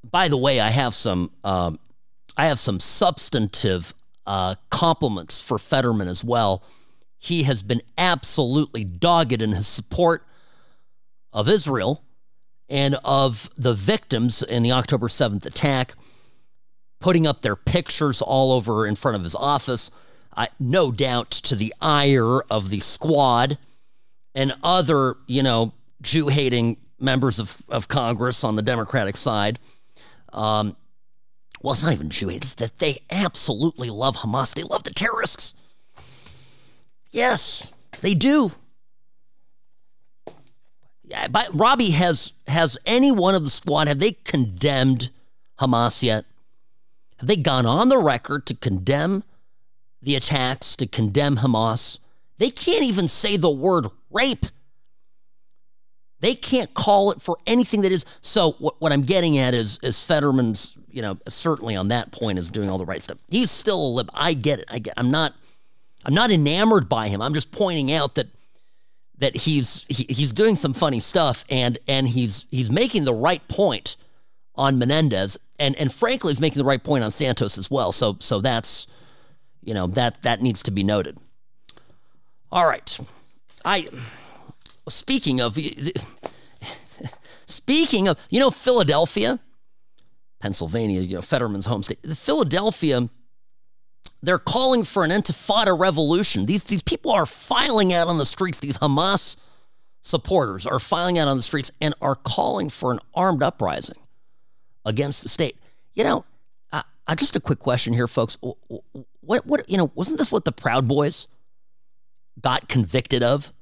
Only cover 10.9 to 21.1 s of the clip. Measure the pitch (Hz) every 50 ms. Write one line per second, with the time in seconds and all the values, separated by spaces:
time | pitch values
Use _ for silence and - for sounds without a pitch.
10.9 | - - - - - - - - - 104 104 117 208 208 - 147 135 117 92 113
11.9 | 151 - - - - - - - - - - - - - - - 143 139 139 139
12.9 | 139 - - - 139 135 135 135 113 107 - - - - 123 127 117 98 98 107
13.9 | 220 220 - - - 117 117 123 117 - - - 120 120 117 120 127 127 123 -
14.9 | 143 120 107 117 - - 143 113 101 98 - - - - - 147 139 131 127 -
15.9 | - - - - - - - - - - - - - - - - - - - -
16.9 | - - - 180 180 170 160 151 139 - - 110 101 - - - - 180 - -
17.9 | - - 151 143 123 - - - 131 135 131 131 127 127 104 113 110 107 110 104
18.9 | 107 - - 139 113 101 87 85 78 - 131 143 139 127 - - 123 117 - -
19.9 | - - - - - - - - - - 117 - - - 139 120 143 190 165 135
20.9 | 120 107 139 131